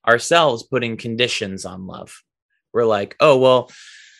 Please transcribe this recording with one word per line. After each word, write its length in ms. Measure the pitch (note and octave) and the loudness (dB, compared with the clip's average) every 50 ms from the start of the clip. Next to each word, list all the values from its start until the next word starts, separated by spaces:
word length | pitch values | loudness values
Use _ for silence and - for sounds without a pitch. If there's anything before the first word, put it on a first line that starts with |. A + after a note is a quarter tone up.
| _ | _
ourselves 540 | A2+ A#2+ A#2+ - - E3 E3+ D#3+ C#3+ A#2 A2+ | 2 2 2 2 0 2 2 2 2 0 -4
putting 360 | - _ C3 A#2+ A#2+ A#2 A2 | -6 _ -6 -4 -4 -4 -8
conditions 680 | G#2+ - A#2 A2+ A#2 B2 A#2 - - G#2+ F#2+ F#2+ F#2+ - | -10 -10 -8 -4 -4 -4 -4 -4 -6 -8 -8 -10 -12 -14
on 220 | F2+ F#2 F#2 F#2+ | -14 -14 -14 -14
love. 340 | F2 F2 F2 F2 - - - _ _ _ _ _ _ _ _ _ _ - | -16 -16 -16 -18 -20 -20 -20 _ _ _ _ _ _ _ _ _ _ -4
We're 120 | A#2 A#2 | -2 0
like, 300 | A2 G#2 G2+ G#2 - - - | 0 0 -2 -4 -8 0 2
"Oh, 180 | D3+ D#3 C3+ | 4 4 6
well, 340 | B2+ C3 C3 B2+ B2 A#2 - - - - - - - - - _ | 6 6 4 4 2 0 -4 -14 -20 -20 -20 -20 -20 -20 -20 _